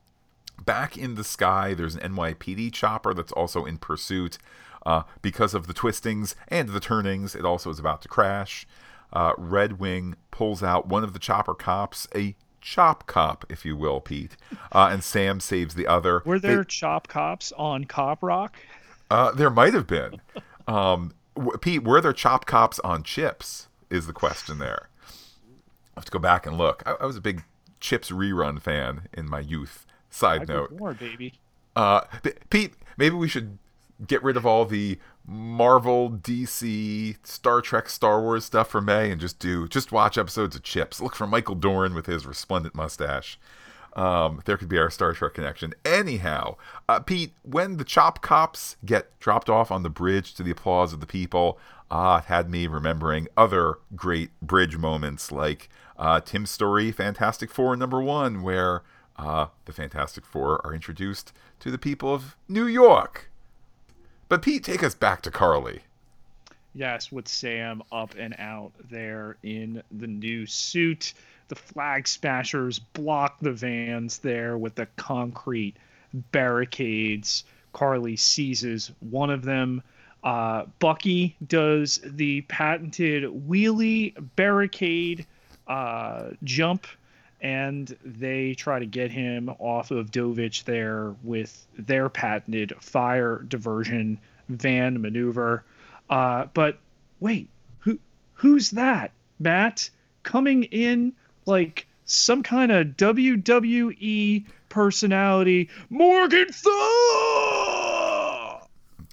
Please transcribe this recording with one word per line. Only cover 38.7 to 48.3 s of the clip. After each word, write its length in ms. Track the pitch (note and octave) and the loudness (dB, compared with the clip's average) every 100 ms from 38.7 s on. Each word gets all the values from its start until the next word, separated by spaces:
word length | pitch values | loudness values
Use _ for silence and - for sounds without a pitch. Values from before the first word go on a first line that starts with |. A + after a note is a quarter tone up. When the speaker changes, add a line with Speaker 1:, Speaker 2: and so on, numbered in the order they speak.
| G#2+ | 0
Speaker 1:
May 300 | G2+ G#2 G#2+ | 2 4 2
and 100 | F2 | -2
just 180 | E2+ - | -6 -4
do, 280 | F2+ F2 E2 | -2 -2 0
just 240 | C3+ - | -2 0
watch 260 | A2 G#2+ - | 2 4 2
episodes 380 | F2+ - G2+ C#2+ | -2 -2 -4 -4
of 80 | |
Chips. 360 | - - D2 - | -6 -4 -4 -4
Look 160 | B2 - | -10 -6
for 120 | G#2 | 0
Michael 280 | A2+ A#2 F#2 | 0 0 0
Dorn 380 | G2 F#2+ F#2+ | 2 2 0
with 140 | E2+ D#2+ | -2 -4
his 180 | E2+ C2+ | -6 -6
resplendent 500 | C2+ - F#2 D#2+ D2+ | -12 -4 -4 -4 -6
mustache. 640 | D#2 - D2 C2+ - - - - - - - - | -8 -6 -4 -4 -8 -18 -20 -20 -20 -20 -16 -2
Um, 460 | F#2 F2 D#2+ D2+ - | 2 4 2 -2 -4
there 120 | G2+ | -4
could 120 | E2+ | 0
be 100 | E2+ | 2
our 100 | D#2+ | 2
Star 240 | - F2 | 2 0
Trek 220 | E2 D2+ - | 0 -4 -4
connection. 380 | D2 - D#2+ - D3 | -8 -8 -10 -6 0
Anyhow, 720 | F3+ G3 A2+ F2 D2+ - - - - - | 2 2 -4 -2 -4 -4 -10 -18 -8 0
uh, 100 | A#2 | 0
Pete, 340 | - F3+ D#3+ _ | 0 -4 -4 _
when 340 | - D3 F#3+ F3 | -4 -2 -2 -4
the 60 | |
Chop 380 | C3+ - D3 - | 0 4 4 2
Cops 540 | - | 2